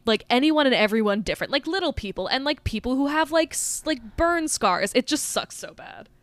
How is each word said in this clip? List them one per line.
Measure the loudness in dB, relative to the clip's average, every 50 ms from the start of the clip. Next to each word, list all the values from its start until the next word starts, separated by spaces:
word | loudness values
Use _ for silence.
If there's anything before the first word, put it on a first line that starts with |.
| 0
like, | 0 0 0 2 2
anyone | 2 4 4 4 4 4 4
and | 4 4
everyone | 4 4 4 2 2 2 2 0 0 -2
different. | -2 -4 -4 -4 -2 -2
Like, | -2 -2
little | -2 -2 -2 0 -2 -2
people | -4 -6 -8 -6 -6 -4 -2
and, | -2 -2 0
like, | -2 -2 -4 -4
people | -6 -6 -4 -2 -2 0
who | 0 0 2
have, | 2 0 0 2 2
like, | 2 2 0 -2
s-, | -4 -4 -4 -4 -4 -4
like, | -4 -4 -4 -6 -8 -2
burn | 0 2 2 2 2 0 -2
scars. | -2 0 2 2 2 2 0 0 2
It | 0 0
just | 2 0 -2 -2
sucks | -2 -4 -4 -6 -6 -10
so | -14 -14 -16 -16
bad. | -16 -18 -18 -16 -18 -20 -20 _ _